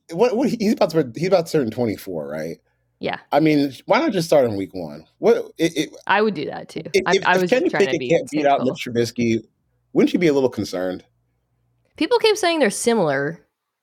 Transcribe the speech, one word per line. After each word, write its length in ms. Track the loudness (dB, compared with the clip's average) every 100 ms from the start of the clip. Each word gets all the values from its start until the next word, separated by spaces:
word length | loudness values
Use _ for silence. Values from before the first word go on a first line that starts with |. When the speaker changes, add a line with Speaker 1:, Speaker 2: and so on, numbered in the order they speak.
| -10
Speaker 1:
what, 240 | 0 0 2
what, 120 | -2
he's 240 | 0 0
about 180 | 2 2
to, 200 | 0 -2 -2
he's 120 | 0
about 200 | 0 2
to 40 |
turn 180 | -2 -2
twenty-four, 560 | -2 -2 -2 -8 -8 -8
right? 300 | -8 -8 -10 _ _ _ -10
Speaker 2:
Yeah. 200 | -8 -8 0
Speaker 1:
I 80 | 2
mean, 340 | 4 2 0 -4 0
why 140 | 0
not 120 | 2
just 160 | -2 2
start 180 | 4 4
in 100 | 0
week 180 | -6
one? 320 | -8 -10 -12 -20 -2
What, 180 | 2 2 0 -2
it, 200 | -2 -2
it, 120 | -6 -6 -2
Speaker 2:
I 140 | 0
would 120 | 0
do 120 | -2 -8
that 240 | -10 -12
too. 140 | -14 -2
Speaker 1:
if, 100 | -2 2
Speaker 2:
I, 100 | 0
Speaker 1:
if, 100 | 2
Speaker 2:
I 100 | 2
Speaker 1:
if 60 |
Speaker 2:
was 80 | 2
Speaker 1:
Kenny 200 | 2 0
Speaker 2:
trying 120 | -2
to 40 | -2
Speaker 1:
Pickett 120 | -2
Speaker 2:
be 100 | 0
Speaker 1:
can't 200 | 0 0
beat 160 | 0 2
out 140 | 2
Speaker 2:
cynical. 140 | 0 -4 -6
Speaker 1:
Mitch 200 | -2 -2 0
Trubisky, 280 | 0 -2 -4 _ _ _ _
wouldn't 200 | 0 2
you 60 | 4
be 80 | 2
a 60 |
little 160 | 4 2
concerned? 540 | -2 -6 -4 -4 -6 -12 _ _ _ _ _ _ _ _ -6
Speaker 2:
People 240 | 0 2
keep 180 | 2 2
saying 220 | 0 2
they're 100 | 0
similar. 760 | 0 0 2 2 0 -2 -6 _ _ _ _